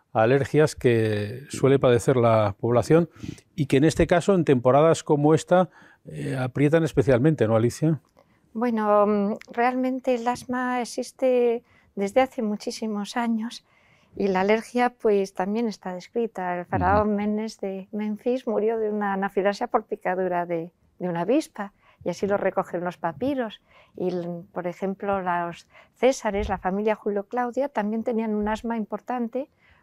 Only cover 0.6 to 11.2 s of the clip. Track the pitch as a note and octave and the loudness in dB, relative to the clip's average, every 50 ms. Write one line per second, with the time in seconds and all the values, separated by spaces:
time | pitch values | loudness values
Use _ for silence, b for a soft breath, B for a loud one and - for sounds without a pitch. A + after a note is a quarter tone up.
0.6 | D#3 D3 - - - B2+ A#2+ A2+ A2 A2 G#2+ G#2 G#2 G#2 G#2 - - - - - | 2 2 0 0 2 2 4 4 2 0 0 -2 -4 -6 -8 -12 -14 -14 -8 0
1.6 | D3 C3 C3+ C3+ C#3 C3 B2 A#2 - - C#3 B2+ A#2 A#2 A2+ A2 G#2+ G2+ G2 - | 2 4 4 4 6 4 4 4 4 2 2 4 4 4 4 4 4 2 -2 -2
2.6 | - A2+ A#2+ A#2+ A2 - D3+ E3 F3 - B B B B B B B _ _ - | -2 0 2 2 2 4 4 4 4 2 B B B B B B B _ _ -4
3.6 | D3 - - C3+ C#3 D#3+ - - E3+ D#3 F3+ E3+ D3+ - G3+ F#3 D#3 - C#3+ B2 | -2 2 2 4 4 4 2 2 2 2 2 2 4 2 2 2 4 2 2 2
4.6 | A#2+ B2+ B2 C#3 D#3 E3 D#3+ - - - D#3 D3 C#3+ D3 D#3+ D3+ - - F3 F3+ | 4 4 4 6 6 4 2 2 0 0 0 2 4 4 4 2 2 2 2 2
5.6 | F#3 F3 b b b b b b b D#3 D#3 D3+ D3 C#3+ C3+ C3 B2+ B2+ - C3 | 2 2 b b b b b b b -16 -12 -8 -6 -6 -4 -4 -4 -4 0 2
6.6 | C#3 D3 D3 E3 E3 D3+ - - B2 C3+ C3 A#2 B2 D#3 D#3+ - A2+ G#2+ A2+ A2 | 2 4 4 4 2 2 2 0 4 4 4 4 4 2 2 2 2 2 4 2
7.6 | A2 B2 - - - D#3 E3 C3+ - _ _ b b b b b b _ _ A3 | 2 2 0 0 0 0 0 0 -4 _ _ b b b b b b _ _ -4
8.6 | A3+ B3 A#3 A3 G#3+ G#3 G#3 G#3 G#3 G3+ G#3+ G#3 G3+ G3 A3 - - - - - | -2 -2 0 0 2 4 4 4 4 4 2 0 0 -2 -4 -6 -10 -12 -4 0
9.6 | A#3 B3+ B3+ B3+ B3+ B3+ B3+ C4 - - B3+ A#3+ A#3 A#3+ B3 A#3+ - - B3 B3 | 0 0 2 0 -2 -2 -2 -2 -2 -2 -2 0 0 -4 -4 -4 -6 -8 -6 -4
10.6 | B3+ B3 B3 B3 A#3+ A3 - - B3 - - - | -4 -4 -4 -4 -4 -6 -6 -8 -8 -8 -8 -2